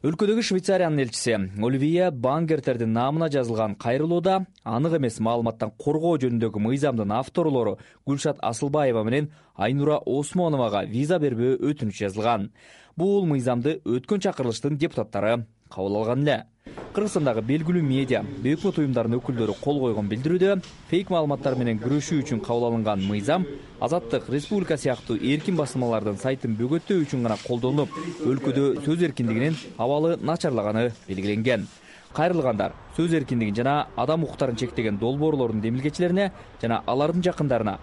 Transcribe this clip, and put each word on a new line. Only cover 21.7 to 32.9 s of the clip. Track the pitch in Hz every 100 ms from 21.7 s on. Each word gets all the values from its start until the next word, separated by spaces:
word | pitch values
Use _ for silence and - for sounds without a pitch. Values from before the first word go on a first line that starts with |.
| 110
күрөшүү | 113 147 143 156
үчүн | 123 113
кабыл | 101 120 120
алынган | 117 107 101 95
мыйзам | 104 104 170 180 - - -
Азаттык, | 117 165 113 127 -
Республика | 135 143 202 175 151
сыяктуу | 143 123 - 113
эркин | 123 147 151 175
басылмалардын | 139 131 123 110 104 98
сайтын | 131 135 120 110
бөгөттөө | 123 160 - 190
үчүн | 147 135
гана | 117 107
колдонулуп, | - 120 127 143 139 - 175 - 156
өлкөдө | 135 139 131 139 117
сөз | 147 165 175
эркиндигинин | 131 120 110 143 151 - -
абалы | 117 143 160 147
начарлаганы | 131 170 165 120 104 107 120 110 -
белгиленген. | 95 98 104 113 117 - - - - -
Кайрылгандар | - 165 175 127 107 95 - -